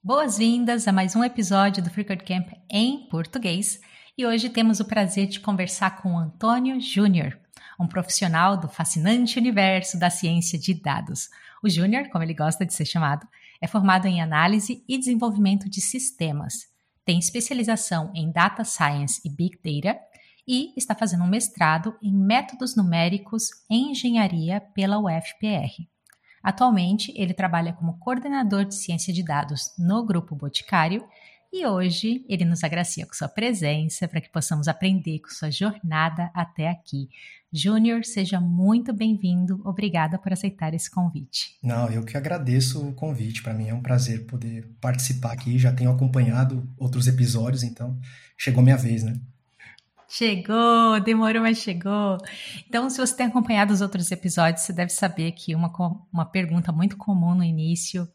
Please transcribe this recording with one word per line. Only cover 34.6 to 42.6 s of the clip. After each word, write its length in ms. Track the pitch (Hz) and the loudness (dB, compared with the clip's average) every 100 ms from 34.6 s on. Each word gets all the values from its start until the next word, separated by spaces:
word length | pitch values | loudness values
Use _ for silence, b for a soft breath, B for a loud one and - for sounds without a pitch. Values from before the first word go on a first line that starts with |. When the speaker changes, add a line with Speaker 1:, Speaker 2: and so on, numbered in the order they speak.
| 147 | -2
Speaker 1:
aprender 520 | 156 190 190 165 156 | 0 0 0 -2 -8
com 100 | - | -10
sua 200 | - 156 | -10 -6
jornada 800 | 139 208 208 170 156 160 160 175 | -2 -2 -2 -4 0 0 0 -6
até 340 | 180 170 - 156 | -4 -6 -4 -4
aqui. 400 | 170 - 139 135 B B B _ | -4 -6 -8 -8 B B B _
Júnior, 540 | 156 170 220 226 233 | -2 2 4 4 2
seja 380 | 226 - 185 190 | -2 -2 0 0
muito 500 | 175 175 190 226 240 | 2 4 4 4 2
bem-vindo. 680 | 208 220 208 185 180 180 190 | -2 0 2 2 2 2 -2
Obrigada 540 | 196 190 208 170 156 185 | -4 -4 -2 0 0 -2
por 160 | 190 | -2
aceitar 400 | 180 196 196 156 | -2 -4 -4 -4
esse 180 | 160 - | -4 -4
convite. 640 | - 175 156 135 - - _ | -2 -2 -2 -10 -10 -10 _
Speaker 2:
Não, 260 | 123 117 117 | -4 0 0
eu 140 | 113 | -2
que 140 | 113 143 | -4 -6
agradeço 720 | 139 175 127 127 | -4 -4 2 2